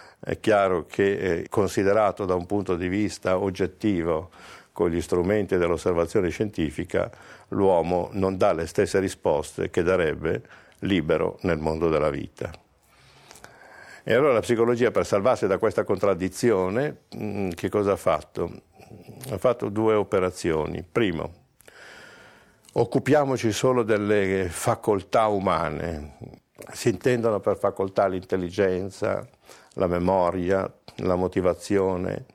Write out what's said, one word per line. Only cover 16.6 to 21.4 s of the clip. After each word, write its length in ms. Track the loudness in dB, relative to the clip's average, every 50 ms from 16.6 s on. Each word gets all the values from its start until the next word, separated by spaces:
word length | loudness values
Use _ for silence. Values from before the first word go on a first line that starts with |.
| 2 0 0 -2 -4 -4 -6 -10 _ _ -12
mm, 340 | -10 -8 -6 -4 -4 -4 -4
che 200 | -4 -4 -6 -2
cosa 220 | -2 0 2 2
ha 40 | 0
fatto? 680 | 0 2 0 0 0 -2 -8 _ -6 -6 -6 -6 -12 _ _ _ _ -20 -20 -20 -20 -20 -20 -20 -16 -10 -8
Ha 80 | -8 0
fatto 320 | 2 0 0 2 -2 -6
due 240 | -2 0 2 4 4
operazioni. 880 | 2 2 2 0 0 0 0 -2 -2 -2 -2 0 0 -2 -4 -6 -8 -10
Primo, 500 | -6 _ 0 0 0 0 -4 -6 -8 -10 _